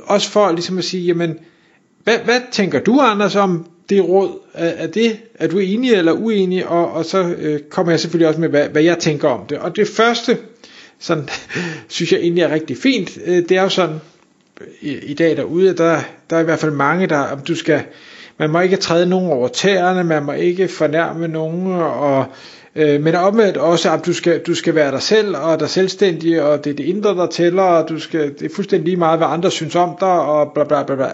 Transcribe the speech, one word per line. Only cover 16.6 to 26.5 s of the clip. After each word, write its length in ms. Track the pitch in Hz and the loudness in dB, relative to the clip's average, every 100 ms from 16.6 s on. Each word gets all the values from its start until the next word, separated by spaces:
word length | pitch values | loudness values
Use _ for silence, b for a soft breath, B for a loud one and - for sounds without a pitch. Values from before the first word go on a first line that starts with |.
| 156 | -2
mange, 340 | 143 139 170 190 | 0 0 0 0
der, 120 | 147 | 0
om 220 | 131 139 | -2 -6
du 140 | 139 | -6
skal, 280 | 165 - 147 - B B B B - | -4 0 0 -2 B B B B -6
man 120 | 156 | -2
må 100 | 165 | 2
ikke 160 | 180 190 | 2 0
træde 300 | - 170 180 | 2 2 2
nogen 260 | 185 180 | 0 0
over 160 | 135 123 | 0 -2
tæerne, 560 | - 190 190 180 185 | 0 0 2 2 0
man 180 | 175 156 | 0 0
må 100 | 143 | -2
ikke 360 | 139 175 180 180 | -2 0 0 -2
fornærme 600 | - 147 160 165 160 165 | 0 0 0 -2 -4 -6
nogen, 440 | 160 160 170 185 180 | -4 -4 -4 -2 -2
og, 420 | 156 123 143 135 131 B B B B | -2 0 0 2 0 B B B B
øh, 280 | - 151 147 | 0 2 2
men 120 | 156 | 2
omvendt 420 | 170 190 226 208 147 | 2 2 4 2 2
også, 340 | 156 170 190 | 2 2 2
at 160 | 160 175 | 0 0
du 60 | |
skal, 280 | 170 180 156 | 0 0 0
du 140 | - | 0
skal 200 | 165 175 | -2 0
være 160 | 156 139 | 2 2
dig 120 | 131 | 0
selv, 340 | - 220 208 139 | 0 2 2 -2
og 240 | 160 156 | 0 0
dig 100 | 147 | 0
selvstændig, 720 | 180 190 190 202 160 165 165 | 0 -2 2 0 2 0 2
og 220 | 147 | 2